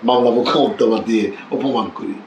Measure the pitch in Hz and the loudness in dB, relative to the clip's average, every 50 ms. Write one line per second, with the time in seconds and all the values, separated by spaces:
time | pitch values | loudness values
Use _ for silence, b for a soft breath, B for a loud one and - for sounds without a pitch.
0 | 113 120 127 123 117 117 113 120 - - - 151 135 110 101 - 123 110 113 110 | 2 2 2 4 4 4 2 2 0 0 2 2 2 0 2 0 2 2 2 0
1 | 104 113 113 107 98 - B B B B 143 127 131 135 123 117 104 92 - - | 0 0 0 0 0 -2 B B B B -6 -4 -2 -2 -2 -2 -4 -4 -8 -10
2 | 110 95 - - - | -10 -10 -10 -10 -14